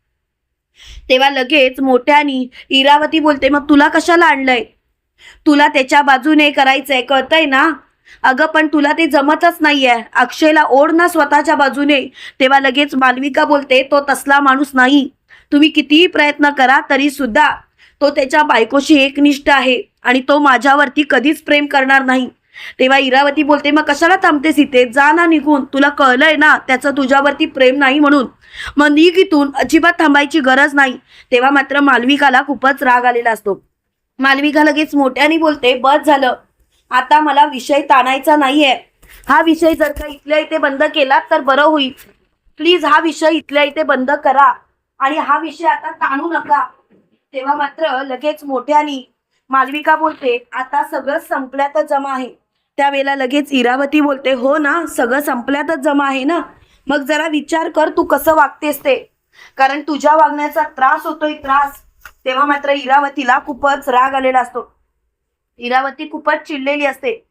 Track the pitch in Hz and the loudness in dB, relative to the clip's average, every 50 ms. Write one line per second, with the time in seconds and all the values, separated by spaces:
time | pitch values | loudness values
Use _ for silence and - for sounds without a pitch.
0 | _ _ _ _ _ _ _ _ _ _ _ _ _ _ _ _ - - - - | _ _ _ _ _ _ _ _ _ _ _ _ _ _ _ _ -20 -20 -20 -18
1 | - - 262 254 269 277 285 269 254 254 320 302 262 262 262 - 269 262 254 247 | -2 0 0 2 2 0 0 -2 -2 0 2 2 2 0 0 -2 0 0 0 0
2 | 254 - 294 294 294 285 269 262 254 247 - - - _ 269 269 262 277 285 294 | 2 2 2 2 2 0 -2 -4 -6 -8 -12 -18 -10 _ -2 0 4 4 4 4
3 | 302 302 302 320 294 311 294 277 269 269 285 285 277 285 302 277 294 311 311 330 | 2 0 -2 0 0 0 0 0 0 0 0 0 0 2 4 4 4 2 2 0
4 | 302 - 339 339 349 320 294 269 269 262 254 240 220 - _ _ _ _ _ _ | 0 2 2 4 4 2 2 0 0 -2 -2 -2 -4 -8 _ _ _ _ _ _
5 | _ _ _ _ _ - - _ _ 311 294 285 294 302 294 285 262 262 302 285 | _ _ _ _ _ -20 -20 _ _ 2 2 4 2 2 2 0 0 2 2 2
6 | 285 277 269 254 247 311 311 302 302 294 285 294 269 262 269 285 277 - 277 254 | 4 4 2 2 2 2 2 2 2 2 2 2 0 2 0 0 -2 -2 -4 -4
7 | 247 - 277 269 254 262 311 320 320 285 269 262 294 330 302 277 - _ _ _ | -2 0 -2 -2 0 0 0 0 2 2 2 2 0 0 -2 -6 -12 _ _ _
8 | _ _ - _ - 262 262 254 302 311 311 311 311 302 311 302 285 285 302 302 | _ _ -12 _ -2 0 0 0 0 0 0 0 0 0 0 0 0 0 0 0
9 | 330 320 254 285 277 285 311 311 339 339 330 - 311 302 294 285 262 247 240 233 | 0 0 0 0 2 0 0 2 2 0 0 0 0 0 2 2 2 2 0 0
10 | 220 - - - 254 240 - - 320 311 311 311 302 302 247 269 294 320 302 330 | -2 -4 -2 -2 -2 -2 0 0 2 2 4 2 2 2 2 2 2 2 2 2
11 | 349 339 - 320 294 294 285 294 302 330 311 294 285 269 226 277 285 285 294 269 | 2 2 2 0 0 2 0 0 0 0 0 0 0 0 0 -2 0 0 0 0
12 | - 262 - - - - - - 269 262 277 269 269 269 254 285 294 285 311 262 | -2 -6 -14 -20 -20 -20 -4 -2 0 2 2 2 2 0 0 0 -2 -2 -2 0
13 | 262 262 247 262 269 285 262 311 302 294 294 285 269 - 262 254 269 - 302 285 | 0 0 0 -2 -4 -4 -2 -2 0 0 0 -2 0 2 0 0 2 2 0 -2
14 | 285 285 262 - - 277 277 285 285 277 262 269 294 277 - 262 254 254 285 285 | 0 -2 -4 -4 0 0 0 2 4 2 2 0 -2 -2 0 0 2 4 4 2
15 | 254 - - _ _ _ _ _ _ _ - 285 302 311 302 302 294 - 302 311 | 0 -2 -8 _ _ _ _ _ _ _ 0 2 2 2 2 -2 0 2 2 2
16 | 359 359 - - 294 294 294 - 294 285 285 294 269 247 269 294 302 - 247 240 | 2 2 2 0 0 0 0 0 0 0 2 2 2 2 2 0 0 0 -2 0
17 | 277 294 277 - 277 233 208 294 302 277 - - - _ _ _ _ _ _ _ | 0 -2 -4 -4 -6 -2 0 2 2 0 0 -6 -12 _ _ _ _ _ _ _
18 | 285 285 285 302 277 262 320 302 302 294 277 233 226 220 262 277 277 - 311 277 | -2 0 0 -2 -2 0 0 0 2 2 2 0 0 0 0 -2 2 4 4 4
19 | 269 277 269 285 285 285 285 269 - 302 285 269 247 254 254 240 - - _ _ | 4 0 0 0 0 2 0 0 0 0 2 2 2 0 -2 -2 -4 -10 _ _
20 | - 233 247 269 262 269 285 294 285 285 262 - - 285 269 285 285 269 262 294 | -4 -2 -2 0 0 0 0 2 4 2 2 2 2 2 2 2 2 0 0 -4
21 | 302 - - 254 233 294 320 - - - 294 294 294 285 285 277 262 262 277 269 | -2 0 -2 0 0 0 -2 -4 -2 0 0 0 0 0 -2 -2 0 2 2 2
22 | 262 262 254 262 254 - - _ _ _ _ - - - - - 262 262 269 277 | 2 0 0 -2 -2 -6 -10 _ _ _ _ -20 -20 -18 -4 -2 0 2 2 2
23 | 277 262 247 262 285 285 277 302 302 269 302 285 - 294 294 311 302 302 285 - | 2 2 2 2 2 2 0 0 0 2 0 0 2 0 0 0 0 0 0 0
24 | 339 330 370 381 381 359 311 294 262 320 - 294 285 - - 247 247 247 220 277 | 2 2 2 2 2 0 0 0 0 0 0 0 0 2 2 2 2 2 2 2
25 | 277 294 302 339 349 330 330 302 262 294 302 277 254 - - 277 277 285 285 - | 2 2 2 2 2 2 2 0 2 0 0 0 -2 -4 -2 0 0 0 0 2
26 | 285 262 247 247 294 320 311 285 302 311 277 220 - - 262 254 - 285 269 277 | 2 2 2 2 2 2 2 4 4 4 4 2 0 -2 -2 -2 0 -2 -2 -2
27 | 277 240 269 277 277 285 285 - 311 311 - 269 262 254 269 285 285 262 262 302 | -2 0 0 2 2 0 0 -2 -4 -6 -2 2 2 2 2 2 0 0 2 2
28 | 294 285 294 285 247 208 - _ _ _ - - - - - - 294 302 294 294 | 2 4 2 2 0 -2 -8 _ _ _ -20 -16 -16 -6 -2 0 2 2 4 4
29 | 320 359 330 370 381 - 330 294 285 277 277 269 262 247 285 330 294 339 339 - | 4 4 4 2 0 0 0 0 0 -2 -2 -4 -2 0 0 2 2 2 2 2
30 | 339 302 285 285 285 277 - 320 262 262 262 269 285 302 285 285 277 262 247 - | 2 2 2 2 0 0 -2 -2 0 2 2 2 2 2 2 0 0 0 -2 -8
31 | - _ _ - _ _ - 240 247 269 285 285 269 - 269 285 285 285 262 233 | -16 _ _ -20 _ _ 0 2 2 2 2 0 0 -2 -2 0 2 2 2 2
32 | 240 254 285 285 302 277 254 254 285 285 277 220 - 262 277 262 294 254 247 247 | 2 0 0 0 2 2 2 2 0 -2 -6 -2 -2 -2 -2 0 0 0 0 2
33 | 240 247 247 240 240 233 220 214 - 208 190 - _ _ _ _ _ _ _ _ | 2 0 -2 0 -2 -2 -4 -4 -4 -6 -6 -6 _ _ _ _ _ _ _ _
34 | _ _ _ - 262 269 269 269 277 302 262 302 302 302 294 294 311 302 - 285 | _ _ _ -2 0 0 0 2 0 0 2 2 2 2 2 0 -4 -2 -2 0
35 | 277 262 254 254 277 302 320 330 320 311 294 294 - 240 277 254 233 269 285 302 | 0 0 0 0 0 0 2 2 0 0 0 0 0 0 0 2 2 2 2 2
36 | 269 294 294 269 269 247 233 - _ _ _ _ _ _ _ _ _ _ 233 254 | 2 2 2 2 2 -2 -2 -4 _ _ _ _ _ _ _ _ _ _ -4 -4
37 | 254 - 294 302 311 302 277 277 294 302 277 254 - - 285 277 311 285 294 262 | 0 2 2 2 2 2 2 2 2 2 0 -6 -4 -2 -2 -2 2 2 2 2
38 | 254 262 262 277 285 320 302 294 285 262 277 302 302 269 240 - - _ _ _ | 2 2 -2 -2 0 0 2 2 2 0 2 2 2 2 0 -2 -6 _ _ _
39 | - - - - - - 269 311 330 330 320 320 339 320 330 302 311 294 294 - | -20 -20 -20 -14 -4 0 2 2 2 2 0 2 2 0 0 0 -2 -4 -4 -8
40 | 294 294 294 285 _ 285 302 302 302 302 311 311 285 285 269 269 302 302 302 311 | -12 -12 -14 -16 _ -2 -2 -2 -2 -2 -4 -2 -2 -2 -2 -2 -2 -2 0 -2
41 | 277 262 262 277 - - 330 320 277 254 269 262 294 311 311 302 277 254 - - | 0 0 0 -2 0 0 -2 -2 0 0 0 2 2 2 2 0 -2 -4 -6 -12
42 | - _ _ _ _ _ _ _ _ _ _ - 302 339 359 339 294 302 294 320 | -20 _ _ _ _ _ _ _ _ _ _ -4 0 0 0 0 2 0 0 0
43 | 330 339 294 - 320 311 330 311 - - 277 285 294 285 285 311 311 277 285 254 | 0 -2 -4 -2 0 0 0 -2 -4 -4 -2 0 0 0 -2 -4 -2 -2 -2 -2
44 | 254 262 285 294 294 285 262 269 277 254 - - _ _ _ _ _ _ _ _ | 0 -2 -4 -2 0 0 2 4 4 2 2 -2 _ _ _ _ _ _ _ _
45 | 269 269 302 311 269 247 285 302 320 320 - - 339 311 294 - - 320 320 - | -6 -4 -4 -4 -2 -2 -2 -2 -4 -8 -10 -6 -4 -4 -4 -4 -6 -12 -10 -8
46 | 330 - 277 285 330 339 330 294 - - 294 285 - 349 - _ _ _ _ _ | -6 -6 -6 -6 -6 -6 -6 -6 -4 -2 -2 -2 -2 -6 -12 _ _ _ _ _
47 | _ _ _ _ _ _ - 269 262 277 285 285 294 277 285 - 320 311 262 254 | _ _ _ _ _ _ -14 -10 -6 -6 -4 -4 -6 -8 -6 -6 -6 -6 -4 -6
48 | 277 277 254 247 262 294 302 302 302 285 269 247 240 277 294 294 302 294 277 262 | -8 -8 -10 -8 -6 -8 -8 -8 -10 -8 -8 -8 -4 -2 -2 -2 -2 -2 -6 -12
49 | 247 _ _ _ _ _ _ _ _ _ 254 269 262 262 277 302 294 320 311 311 | -14 _ _ _ _ _ _ _ _ _ -2 -2 -2 -2 -4 -6 -2 -2 -2 0
50 | 320 311 311 - 285 254 240 247 247 _ - 240 262 - - 285 - - 320 285 | -2 -4 -4 -4 -4 -4 -4 -4 -8 _ -12 -12 -10 -6 -4 -4 -4 -4 -8 -8
51 | 247 254 285 330 - - 339 277 269 247 269 269 277 285 285 311 302 302 294 277 | -6 -6 -6 -8 -8 -8 -8 -8 -8 -8 -6 -6 -6 -4 -2 -4 -2 -2 -4 -4
52 | 277 277 269 262 262 233 - _ _ _ _ _ _ _ _ - 277 277 285 277 | -4 -6 -8 -8 -10 -12 -14 _ _ _ _ _ _ _ _ -2 -2 -2 -2 -2
53 | 269 277 277 277 262 254 262 294 285 - 277 262 240 240 247 262 285 277 285 302 | -4 -4 -4 -4 -4 -2 -2 -4 -2 -2 -2 0 0 0 0 -2 -2 -2 0 0
54 | 294 294 277 262 - 254 269 247 233 269 285 311 302 277 294 339 330 311 - - | 0 0 -2 -2 -2 -4 -2 -2 0 -2 -2 0 -2 -2 -2 -4 -6 -6 -4 -4
55 | 269 233 247 285 285 320 269 240 233 - 277 285 294 277 330 294 254 302 285 277 | -4 -2 -2 -4 -4 -4 -6 -6 -4 -4 -4 -4 -4 -6 -6 -4 -2 -2 -2 0
56 | 285 277 269 269 254 285 349 330 - - - _ _ _ _ _ _ - 285 294 | -2 -2 -4 -4 -4 -4 -4 -4 -6 -10 -16 _ _ _ _ _ _ -6 -4 -4
57 | 277 254 302 294 311 330 302 302 - - 320 320 330 349 320 320 302 320 302 359 | -2 -4 -4 -4 -4 -4 -4 -6 -4 -4 -4 -4 -4 -4 -2 -2 -2 -2 -2 -2
58 | 320 269 - 277 285 320 320 320 294 269 - - - 302 285 285 - 294 254 240 | -2 0 -2 0 0 0 2 2 2 0 -2 -6 -6 -6 -6 -4 -2 -2 -2 -2
59 | - - _ _ _ _ _ _ - - _ - 269 269 277 294 285 302 302 277 | -4 -12 _ _ _ _ _ _ -20 -18 _ -2 -2 0 0 -4 -6 -6 -6 -2
60 | 247 294 302 311 311 285 294 294 294 302 294 330 302 302 - - 262 262 302 320 | 0 2 4 4 2 0 0 -4 -6 -4 -4 -4 -6 -6 -4 -2 0 0 0 0
61 | 320 330 311 311 311 302 302 294 - 269 285 285 285 277 - - _ _ _ _ | -4 -8 -8 -6 -6 -6 -6 -8 -4 -2 0 0 0 -2 -6 -14 _ _ _ _
62 | _ - - _ _ 262 262 262 285 285 285 285 277 277 277 285 269 254 262 285 | _ -20 -20 _ _ -6 -2 -2 0 0 -2 -2 -2 -4 -4 -4 -2 0 0 0
63 | 285 277 269 285 269 240 254 277 277 - 285 240 277 277 277 277 277 285 247 247 | 0 0 -4 -4 -2 0 0 -2 -2 -6 -8 -4 -2 -2 -2 -2 -2 -2 0 0
64 | 254 269 269 269 262 262 254 254 240 240 - - - - _ _ _ _ _ _ | 0 0 -2 -2 -2 -2 0 -2 -2 -4 -8 -12 -14 -14 _ _ _ _ _ _
65 | _ _ _ _ _ _ _ _ _ _ _ _ 240 240 247 262 269 277 269 269 | _ _ _ _ _ _ _ _ _ _ _ _ -8 -4 -2 -2 -2 -4 -8 -10
66 | 311 302 311 294 302 302 302 311 311 - 320 277 262 277 285 294 285 277 262 - | -14 -14 -14 -8 -4 -4 -4 -4 -6 -10 -10 -8 -6 -6 -4 -2 -4 -6 -6 -6
67 | - 254 - - _ _ | -8 -8 -8 -8 _ _